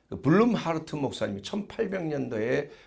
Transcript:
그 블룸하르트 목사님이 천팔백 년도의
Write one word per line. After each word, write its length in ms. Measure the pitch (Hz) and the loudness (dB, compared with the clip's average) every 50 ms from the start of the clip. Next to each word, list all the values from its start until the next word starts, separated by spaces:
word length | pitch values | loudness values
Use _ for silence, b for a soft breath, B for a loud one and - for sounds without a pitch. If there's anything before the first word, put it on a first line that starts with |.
| b b | b b
그 100 | - 98 | -8 0
블룸하르트 760 | - 135 165 202 233 247 214 156 - 165 165 160 156 - - | 4 6 8 8 8 6 4 2 0 0 -2 -2 -4 -6 -4
목사님이 460 | 147 139 123 - - 107 107 101 98 | -2 -2 -2 -2 -2 -4 -4 -4 -6
천팔백 600 | - - - 107 101 - - - 220 190 190 190 165 | -8 -6 -6 -6 -6 -6 -4 -4 -4 -2 -2 -4 -4
년도의 640 | 156 151 139 127 120 120 107 110 120 131 143 143 - b b b | -4 -4 -4 -4 -4 -4 -2 -2 0 0 -2 -2 -4 b b b